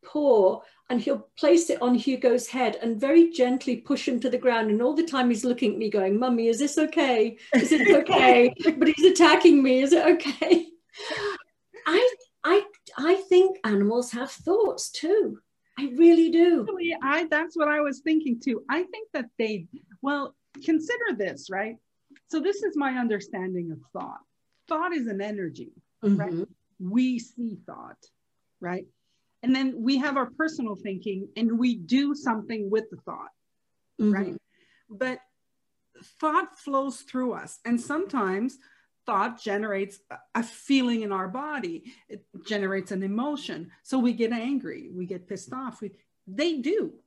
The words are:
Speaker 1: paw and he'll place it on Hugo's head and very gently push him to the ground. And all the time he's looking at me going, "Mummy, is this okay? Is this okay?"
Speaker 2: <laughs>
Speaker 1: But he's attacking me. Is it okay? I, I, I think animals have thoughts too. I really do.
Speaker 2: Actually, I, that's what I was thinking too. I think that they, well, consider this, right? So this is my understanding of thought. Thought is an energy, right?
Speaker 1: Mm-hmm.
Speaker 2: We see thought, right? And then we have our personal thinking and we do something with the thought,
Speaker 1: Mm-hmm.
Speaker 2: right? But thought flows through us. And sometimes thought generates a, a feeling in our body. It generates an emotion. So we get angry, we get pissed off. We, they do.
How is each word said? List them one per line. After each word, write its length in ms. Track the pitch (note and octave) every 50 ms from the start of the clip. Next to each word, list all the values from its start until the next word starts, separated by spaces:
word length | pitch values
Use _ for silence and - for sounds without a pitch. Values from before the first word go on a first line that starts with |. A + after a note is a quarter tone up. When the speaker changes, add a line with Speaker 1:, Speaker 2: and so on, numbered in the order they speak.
| _
Speaker 1:
paw 560 | - - D4+ D4 C#4 A#3+ G#3+ F#3+ F#3 G#3 - - - _ _ _ _
and 120 | B3 A#3+
he'll 260 | G#3 C#4+ C4+ G#3+ - _ _
place 340 | - - D4 F4 E4+ E4+ -
it 120 | - -
on 140 | A#3+ B3 B3
Hugo's 520 | A#3 - - C4 B3 - B3 A#3 B3 B3 -
head 300 | - B3+ B3+ A3 G#3 -
and 180 | - A3+ A#3 G#3
very 280 | B3 C4+ D#4+ E4+ E4+ E4
gently 460 | E4 - B3+ B3 B3+ C4 - - B3 A#3+
push 300 | - - C#4 - - -
him 140 | B3 A#3
to 80 | - B3+
the 80 | A#3 B3
ground. 320 | B3 B3+ A#3+ A3+ A3 G#3+
And 120 | G#3 G#3+
all 120 | A#3+ C4+ D#4
the 80 | D4 E4+
time 240 | E4 C#4 C4+ B3+ A#3+
he's 140 | A#3+ G#3 A#3
looking 300 | B3+ A#3+ B3 C4+ G#3 G#3
at 40 | G3
me 100 | A3+ G#3
going, 280 | G#3 G#3 F#3+ F#3+ G3+ G#3+
"Mummy, 300 | B3+ B3+ A#3+ A3+ A3+ A#3
is 120 | A3+ G#3+
this 180 | C#4+ C#4+ - D#4+
okay? 600 | D#4 D4+ - E4 E4 C4 B3 A3 G#3+ A#3 - - - - -
Is 160 | B3+ C#4 -
this 180 | D#4+ D4+ B3 G4+ F4+
okay?" 600 | C#4+ - - F#4 C4+ C4 B3+ B3 A#3+ A#3+ B3 - -
Speaker 2:
<laughs> 180 | D#4 D#4+ D#4 C4+
Speaker 1:
But 100 | D4+ D#4 D4+
he's 160 | - D4+ F#4
attacking 500 | F#4 - E4+ D4+ D#4 F4 E4+ F4 D4 C#4+
me. 200 | C4+ C4 B3+ B3+
Is 100 | C4+ C#4
it 140 | E4 E4 D4+
okay? 640 | D#4+ E4+ E4 - C#4+ - - D#4 E4 F4+ E4+ - - - _ _ _ _ - - - - - - - G4 - - _ _ _ _ _ _ G#4+ -
I, 240 | D#4 D#4+ G4 B4 B4 B4 - - _ _ _ _
I, 200 | D4 F4+ G#4 G4+ - - _ _ - - -
I 180 | C4+ D#4+ F#4 G4 - -
think 300 | F#4 F4+ F#4+ F#4+ F#4+ - -
animals 480 | A3 G#3 G3 G3+ G#3 A3+ B3 B3 B3
have 200 | - A#3+ B3+ C4
thoughts 580 | - - - D#4 F#4 G#4+ A4 F#4+ - B3+ - -
too. 500 | - - - D#4+ G4 A4 F#4+ G#3+ G#3+ - _ _ _ _ _ _ _ -
I 140 | C#4 C4+ A#3+ C4
really 320 | E4 E4+ E4+ E4 E4 -
do. 300 | - E4 E4+ F4+ E4+ C#4+
Speaker 2:
Actually, 340 | G#3 A4+ G4+ F4+ E4+ D#4 - -
I, 240 | - C4+ C#4+ D#4+ F4 D#4+
that's 280 | D4+ D4+ D#4+ E4 - E4
what 100 | D4+ D4
I 140 | D4 D4+
was 180 | D4 C#4+ C4 C#4
thinking 400 | _ D#4+ D#4+ D#4 D#4 C#4 A#3 A#3
too. 240 | - C#4 A#3 - - -
I 140 | B3+ D#4+ F4+
think 260 | F#4 - A4 A4 _ -
that 120 | D4 B3 A#3 _ _
they, 300 | A#3 A3 G#3+ G3 D#3+ - - C#4+ _ _ G#3 _
well, 340 | - C#4 D4 C#4+ C#4 C4 _ _ _ _ _ C#4 -
consider 500 | - E4 D#4 D#4 - A#4+ A#4 A#4+ G#4+ D4+ G3+
this, 320 | G3+ F3+ C#3+ - - -
right? 260 | F#3+ F#3+ G#3 A3 A#3 - _ _ _ _ _ _ - _ _ _
So 100 | - D#4+
this 220 | C#4 F#4+ G4+ G4+ G#4
is 140 | G4 D4+ D4
my 140 | C#4 C4+ B3+ B3+
understanding 760 | A#3+ A#3 A3 G3+ - - - F#3+ F#3 F#3 F#3 F3 E3+ E3
of 80 | D#3+ C3 - _
thought. 280 | _ - - - - - _ _ _ _ _ _ _ _ _ -
Thought 240 | E4 D#4 E4+ F4+ F4
is 140 | D#4 A#3+ A3+
an 120 | G3+ F#3+
energy, 520 | G3 G#3+ G#3+ G3+ F#3 E3 C3+ - - - _ - _ _ _ _
right? 300 | - G#3 G3+ F3 G3+ F3+
Speaker 1:
Mm-hmm. 120 | E3+ E3 F3+ - - _ _ _ _ _
Speaker 2:
We 400 | F#3 F3+ G3+ A#3+ B3+ B3+ B3+ A#3
see 380 | - - _ - A#3+ A3+ G3+ F3 _
thought, 320 | - - - - - - _ _ _ _ _ _ _ _ _ _ _ _ _
right? 240 | F#3+ F3 F3+ F#3 F3+ _ _ _ _ _ _ _ _ _ _ _ -
And 100 | B3 C4
then 280 | C4 C4+ C4 B3 A#3 A3+
we 140 | B3 C#4+ C4
have 180 | C4+ D4 C#4 C#4
our 140 | B3+ B3
personal 440 | - - D#4 D#4 D#4 - A#3+ A3 G#3
thinking 520 | F#3 - G#3 G3 F3+ - A3 G3 F#3+ G3 - _ A3
and 220 | A3+ A3+ A3+ A3+
we 160 | B3 B3 A#3
do 400 | F#3+ E3+ D#3+ A#3+ C4+ C#4+ C#4+ C#4+
something 540 | C#4+ - C4 A3+ A3 - - A#3 A3 G#3 G3
with 160 | G3+ A3 A3 -
the 80 | F3+ -
thought, 320 | _ - E3 - - - _ _ _ _ _ _ _ _ _ _ _ _ _ -
Speaker 1:
Mm-hmm. 100 | G#3+ G#3+ G3+
Speaker 2:
right? 220 | F#3+ G3+ F3+ - - _ _ _ _ _ _ _ _ _ _
But 300 | A3 F#3+ B3+ B3+ B3+ B3 _ _ _ _ _ _ _ _ _ _ _ _ _ _ _ - - _ _ _
thought 380 | - D#4 D4+ F4 F#4+ F#4 - -
flows 440 | - C#4+ C4+ C4+ C4+ C#4 A#3+ -
through 320 | - - - B3+ B3+ B3 A3+
us. 260 | - - - - - _
And 140 | A#3 A#3+ A#3
sometimes 800 | A#3+ - D4 D#4 G4 F#4+ - C4 G#3 F#3 F#3 G3+ A3+ C4 - _ _ _ _ _ _ _ _ _ _
thought 340 | - A3 F#3+ G3+ A#3+ A#3 -
generates 580 | - A3 G3 G3+ G#3+ G#3+ G3+ F#3+ G3 G3 - - _ _
a, 80 | - - _ _ _
a 80 | A3+ A3+
feeling 580 | A#3 - - - - C#4 C4+ B3+ B3 A#3 A3+
in 100 | A3 G3+
our 160 | G3 F#3+ F#3 F#3
body. 560 | F#3+ B3+ C#4+ D4+ D4+ C#4 A3 F3 E3 E3 - A#3+ B3 _ _ _
It 160 | - - _ _ _ F#3+ - -
generates 440 | G#3+ G3+ G3 F#3+ F#3+ F#3+ F#3 -
an 120 | G#3 F#3 G3
emotion. 640 | G3 G3+ A3 B3 D4 D4 B3+ - - F3+ D#3 E3+ F3+ _ _ _
So 160 | - - C4
we 140 | A#3 B3 A#3
get 180 | A#3 A#3 A3
angry, 580 | A#3+ A#3 A3+ B3+ C#4+ C4 - E3+ - - - -
we 140 | - F3+ F3+
get 220 | F3 G3 F3+ F3+ _
pissed 260 | G#3 F#3 - - C4
off. 280 | B3+ C4+ B3 A#3 -
We, 100 | A3 G3 G3 _ _ _ _ _ _
they 320 | - F#3+ G#3 D4+ F4 D#4+ C#4+
do. 360 | A3+ C#4+ F#4+ A4 A3+ D#3+ - - _